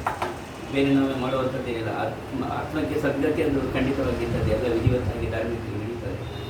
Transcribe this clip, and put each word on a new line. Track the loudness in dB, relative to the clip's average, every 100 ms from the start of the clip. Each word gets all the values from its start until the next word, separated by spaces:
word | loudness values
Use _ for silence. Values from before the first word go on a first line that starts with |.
| -4 -2 -4 -6 -10 -12 -4
ಬೇರೆ | 2 4
ನಾವೇ | 6 4
ಮಾಡುವಂಥದ್ದೇನಿಲ್ಲ. | 0 0 0 0 -2 -2 -2 -2
ಆತ್ಮ, | -2 -2 -4 -6 -4
ಆತ್ಮಕ್ಕೆ | -2 -2 -2 -2 0 2
ಸದ್ಗತಿ | 2 2 2 2
ಅದು | 2 2 2
ಖಂಡಿತವಾಗಿ | 0 2 2 2 0
ಇರ್ತದೆ. | 0 2 2
ಎಲ್ಲ | 2 2
ವಿಧಿವತ್ತಾಗಿ | 4 4 4 2 -2 -2
ಧಾರ್ಮಿಕರು | -2 -2 -4 -4 -6
ನಡೀತಾರೆ. | -6 -6 -6 -6 -8 -8